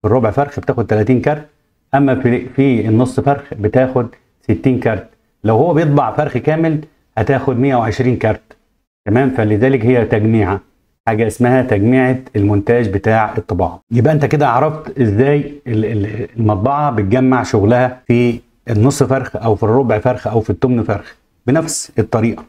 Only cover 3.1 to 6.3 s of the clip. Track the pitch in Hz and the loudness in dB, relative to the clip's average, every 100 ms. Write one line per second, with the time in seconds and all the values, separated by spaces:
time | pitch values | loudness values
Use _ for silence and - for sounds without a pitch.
3.1 | - - - - - 104 123 131 262 113 | 0 -2 -2 -6 -4 0 0 0 0 -4
4.1 | - _ _ - 98 139 123 120 101 - | -10 _ _ -4 0 0 0 -2 -4 -8
5.1 | _ _ _ 107 110 165 156 165 143 120 | _ _ _ 0 2 2 2 2 2 0
6.1 | 107 151 | -2 -4